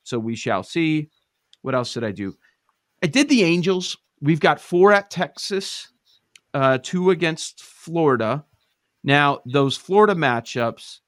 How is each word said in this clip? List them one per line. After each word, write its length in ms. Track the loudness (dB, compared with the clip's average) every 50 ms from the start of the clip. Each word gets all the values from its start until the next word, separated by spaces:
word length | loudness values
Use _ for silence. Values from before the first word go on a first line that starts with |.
| _
So 160 | -8 -8 -6
we 160 | -6 -6 -8
shall 260 | -6 -4 -4 -4 -4 -4
see. 460 | -6 -4 -2 0 0 0 -2 -4 -6 _ _ _ _ _ _ _ _ _ _
What 120 | -8 -4 -4
else 180 | -4 -4 -4 -6
did 100 | -6 -6
I 80 | -6
do? 240 | -6 -6 -8 -10 -10 _ _ _ _ _ _ _ _ _ _ _ _ -6 -6
I 40 |
did 200 | -2 0 0 2 4
the 140 | 4 2 4
Angels. 540 | 2 2 0 0 0 -2 -2 -4 -8 -12 _ _ _ _ -4
We've 180 | 0 0 0 2
got 220 | 2 2 0 0
four 300 | -4 -2 2 4 6 6 6
at 160 | 4 2 -2
Texas, 760 | -6 -6 -6 -6 _ -12 -10 -6 -6 -6 -6 -8 -12 -14 -16 _ _ _ _ _ _ _ _ _ _ -20 _ _ -2
uh, 240 | 0 2 2 2 0
two 280 | -2 -4 -4 0 2 2
against 520 | 2 2 0 -4 -4 -6 -10 -14 -14 -20 -20
Florida. 840 | -20 -20 _ -14 -6 -2 0 2 2 2 2 0 -2 -2 -4 -6 _ _ _ _ _ _ _ _ _ _ _ 0
Now, 360 | 2 2 4 4 2 0 -2 -6
those 300 | -2 0 0 2 0 -2
Florida 360 | -6 -6 0 4 4 4 4 4
matchups 840 | 0 0 0 0 -2 -4 -6 -4 -4 -4 -4 -4 -8 -18 -20 -20 -20 _